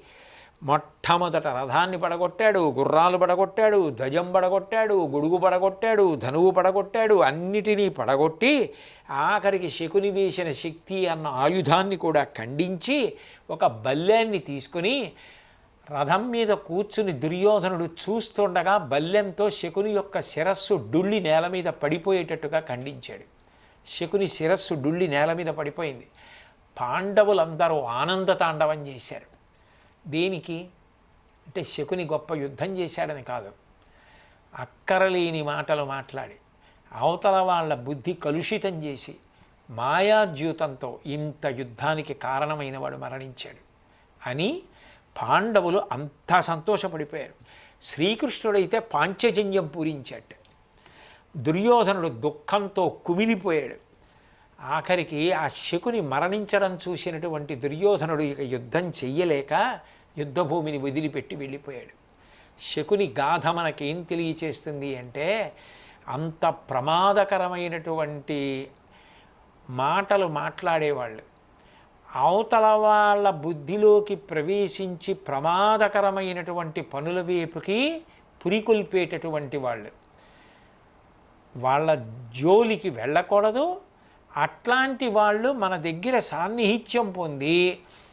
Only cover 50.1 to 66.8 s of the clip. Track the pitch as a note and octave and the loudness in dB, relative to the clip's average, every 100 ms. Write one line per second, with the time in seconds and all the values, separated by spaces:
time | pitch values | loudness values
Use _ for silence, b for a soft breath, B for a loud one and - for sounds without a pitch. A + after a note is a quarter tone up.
50.1 | A#2 - - - _ _ b b b b | -16 -18 -20 -20 _ _ b b b b
51.1 | b b D3+ B2 E3+ A3 A#3+ F#3+ G3 E3 | b b -6 -2 2 4 6 4 0 -2
52.1 | A2+ D3 - - G3+ G3 G3 E3 - - | -4 -4 -6 -2 -2 0 0 -2 -2 -2
53.1 | F3 A3+ G#3+ F#3 D#3 B2+ - - _ b | 0 0 0 0 -2 -2 -10 -18 _ b
54.1 | b b b b - C3 D#3 D3+ F3+ D3+ | b b b b -16 -6 -4 0 0 0
55.1 | D3 E3 E3 D3 - - F3 A#3+ A#3 D3 | -2 0 0 -2 -4 -4 -2 -2 -2 -2
56.1 | C3+ F3 G#3 G3+ G3+ F#3+ F3 F3+ E3+ F3+ | 0 0 -2 -2 0 0 -2 -6 -6 -6
57.1 | D#3+ E3+ D#3 D3 C3+ C#3 D#3 G3+ F#3+ D#3+ | -6 -6 -6 -6 -6 -4 0 2 2 0
58.1 | D3+ D3 C#3 C3+ B2 A#2+ D#3 F3+ - C3 | -2 -2 -4 -4 -6 -2 -2 -2 -6 -4
59.1 | C#3+ F3+ C#3+ C#3 D#3+ A#3+ G3+ b b b | 0 2 0 0 0 0 -4 b b b
60.1 | - C#3+ C#3 D#3+ E3+ D#3 D3 C#3 C3+ D#3 | -10 -4 -2 0 -2 -2 -4 -4 -2 -4
61.1 | C#3 - E3+ C3+ C#3 C#3+ B2 - _ _ | -6 -8 -10 -10 -12 -12 -14 -16 _ _
62.1 | _ b b b - - - D3+ G3+ F#3 | _ b b b -16 -8 -6 0 0 0
63.1 | A#2 C#3 E3+ D3 E3+ D#3+ - C#3+ E3+ E3 | 0 0 2 0 0 -2 -4 -6 -6 -6
64.1 | E3+ E3 D#3+ D#3+ - D#3+ D3 C#3 C3 B2 | -4 -4 -4 -6 -6 -8 -8 -8 -8 -10
65.1 | C#3 D#3+ G#3+ D3+ B B B B B - | -4 -2 -2 -4 B B B B B -10
66.1 | C3 D#3+ D#3+ - A#2+ - C3 | -6 -6 -2 -2 -2 -4 -4